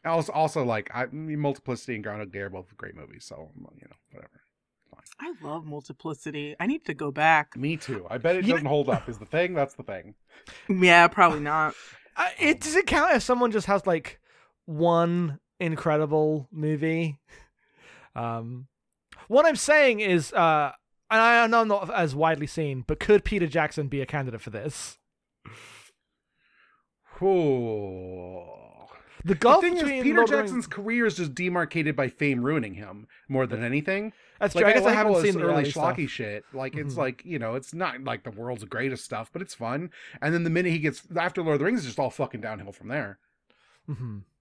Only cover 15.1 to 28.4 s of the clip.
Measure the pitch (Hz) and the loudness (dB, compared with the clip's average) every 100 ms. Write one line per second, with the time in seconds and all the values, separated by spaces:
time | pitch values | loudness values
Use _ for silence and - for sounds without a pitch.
15.1 | 175 170 143 _ _ 175 156 165 151 151 | 0 -2 -6 _ _ -4 -2 0 0 2
16.1 | 156 156 156 135 156 151 151 160 160 165 | 2 2 0 -6 -6 -4 -2 -2 -2 -4
17.1 | 143 _ - _ _ _ _ - - - | -6 _ -20 _ _ _ _ -20 -20 -16
18.1 | - 117 113 117 123 131 _ _ _ _ | -10 -8 -6 -10 -14 -16 _ _ _ _
19.1 | - - 247 330 285 - 302 277 214 214 | -20 2 4 4 2 4 6 6 4 2
20.1 | 175 147 214 165 156 143 - _ _ _ | 2 2 2 4 4 0 -6 _ _ _
21.1 | 220 226 233 233 233 220 202 180 214 165 | 4 6 6 6 4 4 0 0 -2 0
22.1 | 135 160 156 147 - 151 131 123 151 - | 2 0 0 -4 -6 -6 -6 -6 -6 4
23.1 | 208 - 208 170 160 151 - 143 139 131 | 4 4 -2 0 0 -2 -4 -4 -4 -4
24.1 | 147 131 113 - 107 131 - - - _ | -4 -6 -8 -12 -10 -10 -10 -14 -16 _
25.1 | _ _ _ - - - - - _ _ | _ _ _ -20 -20 -20 -20 -20 _ _
26.1 | _ _ _ _ _ _ _ _ _ _ | _ _ _ _ _ _ _ _ _ _
27.1 | - 190 190 156 131 117 107 101 92 92 | -2 2 4 4 2 0 -4 -6 -10 -12
28.1 | 92 90 92 | -12 -12 -14